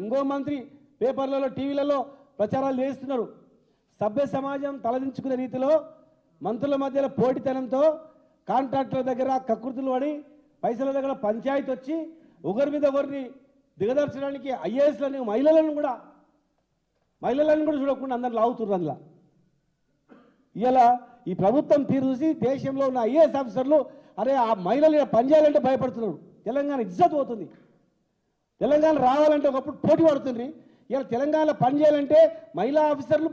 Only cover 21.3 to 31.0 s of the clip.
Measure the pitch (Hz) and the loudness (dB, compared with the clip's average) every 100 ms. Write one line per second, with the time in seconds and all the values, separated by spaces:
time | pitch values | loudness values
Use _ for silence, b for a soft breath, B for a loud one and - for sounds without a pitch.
21.3 | 180 185 262 294 294 254 269 262 247 320 | 0 2 2 4 2 2 0 0 0 -2
22.3 | 302 233 269 254 269 269 254 226 294 311 | 0 -2 -2 -4 -2 -2 0 0 4 4
23.3 | 285 254 202 262 302 254 B B - 233 | 4 -4 -4 2 2 2 B B -6 -2
24.3 | 269 226 214 175 262 311 302 277 220 262 | 0 2 0 0 2 4 4 2 2 4
25.3 | 311 302 285 254 262 262 233 220 147 - | 6 6 4 2 0 -2 -4 -8 -8 -14
26.3 | _ 202 269 285 277 202 180 349 302 262 | _ -8 -4 -4 -4 -6 2 2 2 -4
27.3 | 220 151 - _ _ _ _ _ _ _ | -6 -12 -18 _ _ _ _ _ _ _
28.3 | _ _ - 214 302 311 294 254 277 302 | _ _ -4 2 4 4 4 2 4 4
29.3 | 294 285 262 285 - - 320 320 269 269 | 4 2 -2 -6 -6 2 6 6 4 -2
30.3 | 233 254 - b b b 269 | -6 -8 -12 b b b -6